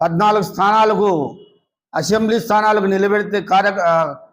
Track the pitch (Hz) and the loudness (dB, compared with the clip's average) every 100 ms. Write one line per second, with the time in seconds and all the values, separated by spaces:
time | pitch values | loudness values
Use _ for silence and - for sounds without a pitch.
0 | 170 165 214 214 190 - 196 214 214 202 | -2 0 2 2 -2 -2 0 2 2 2
1 | 202 170 127 - - _ _ _ _ 156 | 0 0 -4 -10 -20 _ _ _ _ -6
2 | 165 214 220 226 226 208 214 214 196 190 | -2 0 0 -2 0 0 2 2 0 0
3 | 202 208 202 202 - 185 202 196 170 165 | 0 0 -2 -6 0 0 0 0 0 0
4 | 156 139 - | 0 -6 -18